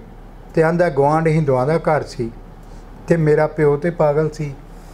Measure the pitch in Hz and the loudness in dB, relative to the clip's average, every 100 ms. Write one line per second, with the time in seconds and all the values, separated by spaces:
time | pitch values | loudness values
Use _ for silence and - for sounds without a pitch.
0 | - - - - - 170 160 170 175 139 | -12 -20 -20 -20 -6 0 2 2 2 2
1 | 139 156 165 156 143 127 131 160 160 147 | 2 2 2 2 2 0 0 0 0 -2
2 | 139 - 113 - - - - - - - | -2 -6 -8 -8 -18 -20 -20 -20 -20 -12
3 | - 170 151 151 151 - 147 143 175 165 | 0 2 4 2 2 2 2 2 -2 0
4 | 156 147 156 151 143 139 - - - | 0 2 -2 -4 -10 -10 -18 -20 -20